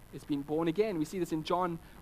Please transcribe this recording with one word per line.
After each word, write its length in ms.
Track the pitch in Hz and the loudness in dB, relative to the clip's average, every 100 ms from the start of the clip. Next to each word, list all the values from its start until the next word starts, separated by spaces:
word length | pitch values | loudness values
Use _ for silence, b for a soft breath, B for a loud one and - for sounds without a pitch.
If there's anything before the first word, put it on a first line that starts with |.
| - 156 | -16 -10
It's 100 | - | -2
being 180 | 143 | -2
born 260 | 143 156 170 | 0 2 2
again. 300 | 165 220 180 | 4 2 2
We 60 | 151 | -2
see 140 | 196 | -2
this 140 | 170 | 0
in 120 | 160 156 | 0 2
John 340 | 180 180 165 B B | 2 2 0 B B